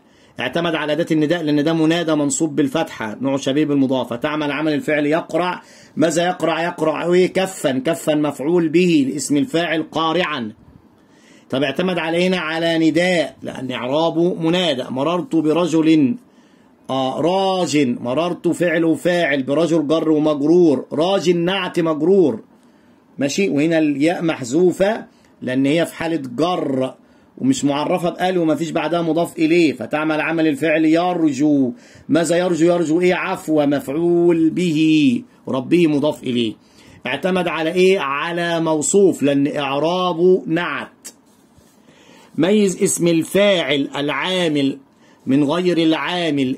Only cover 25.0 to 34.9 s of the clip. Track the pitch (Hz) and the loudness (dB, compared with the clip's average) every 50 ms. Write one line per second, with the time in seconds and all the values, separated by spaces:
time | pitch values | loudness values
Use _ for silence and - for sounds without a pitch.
25 | - - _ _ _ _ _ - - 123 127 135 135 139 156 170 156 160 - - | -8 -14 _ _ _ _ _ -10 -6 -4 -2 0 2 2 2 2 0 -2 -4 -6
26 | 165 160 165 147 135 123 120 135 156 180 180 170 151 139 131 131 131 131 - _ | -6 -4 -4 -4 -6 -6 -4 -2 -2 -2 -2 -2 -4 -2 -2 -2 -4 -4 -6 _
27 | _ _ _ _ _ _ _ - 127 135 131 - 143 143 139 147 147 147 180 170 | _ _ _ _ _ _ _ -2 0 0 0 0 0 -2 0 -2 -2 -2 -2 -2
28 | 170 170 165 - 180 185 185 175 165 156 151 139 170 151 147 165 151 151 170 170 | -2 -4 -4 -2 -2 -2 0 0 0 0 0 -2 -2 -4 -4 -4 -4 -2 -2 -2
29 | 170 160 151 170 170 - - - 160 156 170 175 165 139 120 120 113 113 151 151 | 0 0 0 0 -2 -2 -2 -2 0 2 4 4 2 2 0 -2 -6 -6 -4 -2
30 | 156 160 156 151 143 156 165 160 156 160 139 123 151 165 156 160 160 156 160 165 | -2 -2 -2 -2 -2 -2 -2 0 0 0 0 0 0 0 2 2 2 2 2 2
31 | 180 180 180 170 160 151 131 123 147 151 147 139 131 120 120 - - - - - | 2 0 0 0 0 0 0 2 0 2 2 2 2 0 -2 -8 -14 -20 -20 -14
32 | - - 143 165 170 147 170 175 180 185 175 147 165 175 175 175 170 143 156 180 | -4 -2 0 0 2 2 0 0 0 0 0 2 2 2 2 2 0 0 0 2
33 | 180 180 175 156 160 185 185 160 - 160 156 151 147 143 143 139 139 139 139 160 | 2 2 2 0 -2 -4 -6 -6 -4 0 0 2 2 2 0 -2 -2 -4 -4 -2
34 | 170 175 175 170 175 175 170 165 160 156 151 175 180 175 147 151 160 156 | 0 2 2 4 4 4 4 4 2 0 0 0 0 0 2 2 4 4